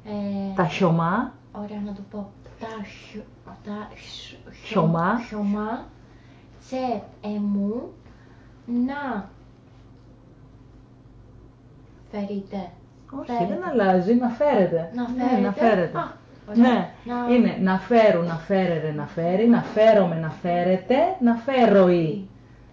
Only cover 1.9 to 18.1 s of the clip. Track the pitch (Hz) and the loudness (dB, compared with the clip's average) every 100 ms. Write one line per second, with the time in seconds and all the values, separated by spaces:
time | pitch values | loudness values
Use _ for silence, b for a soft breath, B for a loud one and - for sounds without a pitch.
1.9 | 196 196 208 196 - - - 220 220 196 | -12 -14 -14 -14 -18 -20 -16 -14 -12 -14
2.9 | - - 214 - - - 185 208 208 208 | -16 -18 -18 -18 -20 -20 -18 -12 -12 -12
3.9 | - - - - - - - - 190 160 | -16 -18 -18 -18 -20 -20 -20 -4 0 2
4.9 | 165 180 240 - 208 202 208 214 254 - | 2 0 -2 -4 -4 -2 -2 -4 -8 -12
5.9 | - b b b b b - - 262 254 | -20 b b b b b -20 -10 -6 -4
6.9 | 208 - - 208 208 208 202 202 233 359 | -6 -8 -12 -8 -4 -2 -2 -2 -6 -10
7.9 | - b b b b b - - 240 254 | -16 b b b b b -18 -6 -2 -2
8.9 | 285 269 208 196 - - - - - - | -4 -6 -8 -10 -16 -20 -20 -20 -20 -20
9.9 | - - - - - - - - - - | -20 -20 -20 -20 -20 -20 -20 -20 -20 -20
10.9 | - - - - - - - - - - | -20 -20 -20 -20 -20 -20 -20 -20 -20 -20
11.9 | - - 208 196 202 - 196 180 - - | -20 -14 -10 -8 -8 -8 -10 -12 -16 -20
12.9 | - - 277 - 240 202 202 359 254 190 | -20 -16 -12 -6 -4 -2 -4 -2 0 2
13.9 | 185 180 240 240 - 294 233 170 165 170 | 2 2 2 0 0 2 2 2 0 -4
14.9 | 240 240 254 247 214 196 196 226 196 160 | -8 -6 -4 0 2 0 2 2 2 0
15.9 | 170 - - - - - 220 247 214 175 | -4 -8 -12 -20 -20 -2 4 4 4 -2
16.9 | - 240 240 240 240 196 - 185 190 - | -10 -10 -4 2 4 4 2 0 0 2
17.9 | 233 214 | 4 6